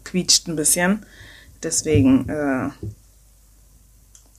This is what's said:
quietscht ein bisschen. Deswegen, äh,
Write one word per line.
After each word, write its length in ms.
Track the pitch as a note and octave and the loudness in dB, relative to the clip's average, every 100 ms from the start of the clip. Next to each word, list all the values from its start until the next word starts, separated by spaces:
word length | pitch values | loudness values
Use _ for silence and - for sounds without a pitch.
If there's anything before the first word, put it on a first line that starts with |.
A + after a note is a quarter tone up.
quietscht 440 | - F#3 - - - | -6 -4 0 0 0
ein 80 | D#3+ | -2
bisschen. 500 | D3 F3 F3+ G#3+ - - - - - - | 0 2 2 0 -6 -20 -20 -20 -20 -12
Deswegen, 640 | D#3+ - D#3 D3 C3+ C3 - | -8 -4 2 4 4 4 0
äh, 400 | D3+ C#3+ C3 G#2 - G#2+ - _ _ _ _ _ _ _ _ _ _ _ _ _ | -4 -4 -4 -6 -10 -14 -16 _ _ _ _ _ _ _ _ _ _ _ _ _